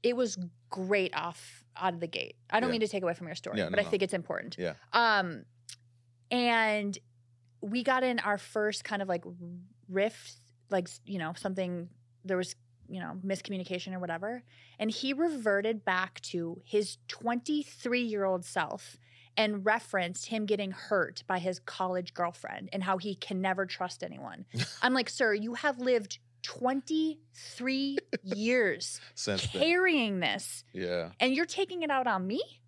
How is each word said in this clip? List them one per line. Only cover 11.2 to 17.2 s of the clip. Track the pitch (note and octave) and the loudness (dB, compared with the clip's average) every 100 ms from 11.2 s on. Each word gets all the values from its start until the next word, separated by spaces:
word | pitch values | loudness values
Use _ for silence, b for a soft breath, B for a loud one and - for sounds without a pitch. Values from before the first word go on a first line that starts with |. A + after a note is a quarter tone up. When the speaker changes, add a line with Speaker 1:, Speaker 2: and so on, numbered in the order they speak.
| D#3+ F3 | -4 -4
Speaker 1:
something, | G3 F#3+ F3+ F3 F3 - _ _ | -4 -2 -2 -4 -8 -14 _ _
there | F#3 F#3 | 0 0
was, | F3+ - _ _ - | 0 -6 _ _ -12
you | F#3+ | -8
know, | E3 F3+ F#3+ | -8 -6 -4
miscommunication | F#3+ - F#3+ F3 F3+ F#3 | -4 -2 -6 -4 -6 -4
or | F#3 | -6
whatever. | F3 E3 G3+ B3 - B B B | -4 -4 -4 -6 -10 B B B
And | G#3+ | -2
he | A3 C4 | 0 -2
reverted | C#4 E4+ D4 G#3+ G3+ G#3+ A3+ | 2 2 4 4 4 4 0
back | G3 F#3 F#3+ - | 2 2 0 -6
to | - F3+ E3+ E3+ | -6 -4 -4 -6
his | - G#3 G3+ - - | 0 2 2 -4 -12
twenty-three-year-old | - | -4